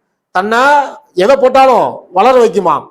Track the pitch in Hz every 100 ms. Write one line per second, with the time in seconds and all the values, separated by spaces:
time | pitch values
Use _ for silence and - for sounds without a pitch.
0 | _ _ _ 180 208 226 277 294 269 -
1 | _ 175 202 277 254 262 269 220 139 -
2 | - 180 226 254 220 185 175 139 120